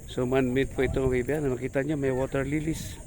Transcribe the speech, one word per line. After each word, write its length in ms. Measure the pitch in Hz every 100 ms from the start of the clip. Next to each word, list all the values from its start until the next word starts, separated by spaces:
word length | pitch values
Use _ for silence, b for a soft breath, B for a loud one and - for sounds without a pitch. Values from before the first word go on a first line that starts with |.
So, 220 | - - 127
man-made 400 | 131 127 127 131
po 140 | -
ito, 160 | 127 135
mga 240 | 131 127
kaibigan. 240 | 123 156 143
Makita 320 | 123 127 139
nyo, 140 | 135
may 160 | 151 135
water 320 | 127 135 139
lilies. 560 | 135 151 156 151 - -